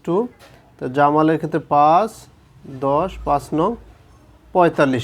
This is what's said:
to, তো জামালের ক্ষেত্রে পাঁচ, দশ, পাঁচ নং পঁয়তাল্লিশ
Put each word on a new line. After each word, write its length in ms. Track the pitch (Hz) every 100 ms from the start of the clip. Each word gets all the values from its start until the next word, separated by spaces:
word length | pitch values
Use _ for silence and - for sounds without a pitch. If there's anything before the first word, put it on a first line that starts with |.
| -
to, 100 | 180 240 - - - _ _
তো 60 | 139 131
জামালের 400 | 143 151 156 156
ক্ষেত্রে 240 | 156 160 -
পাঁচ, 380 | 147 151 170 220 - - _ _ - - 131 139
দশ, 220 | 143 185 - -
পাঁচ 180 | 143 -
নং 180 | 156 185 233 - - _ - - _ _
পঁয়তাল্লিশ 500 | 185 170 165 143 127